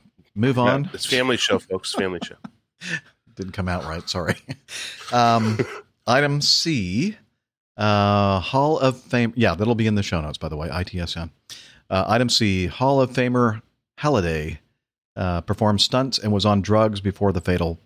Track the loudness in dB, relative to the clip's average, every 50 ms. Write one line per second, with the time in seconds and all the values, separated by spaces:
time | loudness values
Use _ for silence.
0 | _ _ _ _ _ _ -4 -2 0 0 2 2 2 2 2 0 -2 -6 -8 -8
1 | -4 -2 0 0 2 2 0 0 0 0 0 0 -2 -2 -6 -6 -6 -6 -4 -4
2 | -2 -2 -4 -6 -8 -10 -14 -16 -20 -20 _ _ _ _ _ -16 -12 -10 -10 -10
3 | -10 _ _ _ _ _ _ -12 -10 -8 -6 -4 -4 -2 -4 -4 -4 -6 -8 -8
4 | -8 -6 -6 -4 -2 -4 -4 -4 -6 -14 -16 -16 _ -16 -14 -12 -12 -12 -14 -14
5 | -8 -2 2 4 4 6 4 4 4 2 0 0 -2 -4 -6 -14 -16 _ _ _
6 | 0 2 2 2 2 2 0 0 0 0 0 0 0 0 0 0 0 0 0 0
7 | -2 -2 -4 -8 _ _ _ _ _ _ _ _ _ _ _ -2 0 2 4 4
8 | 4 4 4 4 4 2 2 0 0 0 0 2 2 2 2 2 2 0 0 -2
9 | -6 -4 0 0 0 0 2 2 2 2 2 2 2 2 2 2 2 2 2 2
10 | 0 0 -2 -4 -4 -4 -8 -8 -8 -8 -8 -6 -6 -6 -4 -6 -6 -6 -6 -6
11 | -6 -6 -6 -8 -10 -10 -12 _ _ -20 -20 -20 -20 -20 -20 _ _ -4 -2 -2
12 | 0 2 2 2 2 2 2 2 2 2 2 2 0 -2 -2 -2 0 2 4 4
13 | 2 2 0 -2 -2 0 2 2 2 2 0 -2 -8 _ _ _ _ _ _ -4
14 | -2 0 2 2 2 0 -2 -4 -4 -6 -10 -12 _ _ _ _ _ _ _ _
15 | _ _ -8 -6 -4 -2 -2 -2 -2 -4 -2 0 2 2 2 2 2 2 0 0
16 | 0 0 -2 -4 -2 0 0 2 2 2 2 2 2 2 4 4 4 2 0 -2
17 | -4 -4 -2 0 0 0 0 0 0 0 0 0 0 -2 -4 -6 _